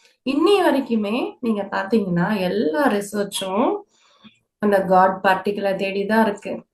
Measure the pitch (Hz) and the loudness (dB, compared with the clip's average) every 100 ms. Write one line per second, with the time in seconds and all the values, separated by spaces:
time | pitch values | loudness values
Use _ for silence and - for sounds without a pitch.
0 | _ _ 254 277 370 403 330 262 - 226 | _ _ -4 0 4 4 4 2 0 -2
1 | 202 240 403 - 233 208 196 196 196 226 | 0 -2 -4 -6 -4 -2 -4 -6 0 0
2 | 185 170 190 208 180 202 294 302 269 202 | 2 0 0 0 -2 0 -2 0 0 0
3 | 196 208 202 - 190 196 311 415 - _ | -4 -6 -6 -6 -4 -2 0 -2 -8 _
4 | _ _ 214 _ _ - 208 196 185 185 | _ _ -20 _ _ -4 0 2 4 4
5 | 190 190 196 190 214 202 196 190 196 196 | 4 2 0 0 0 -4 -2 -2 -4 -4
6 | 196 220 220 208 - 226 - | 0 2 2 -2 -8 -12 -14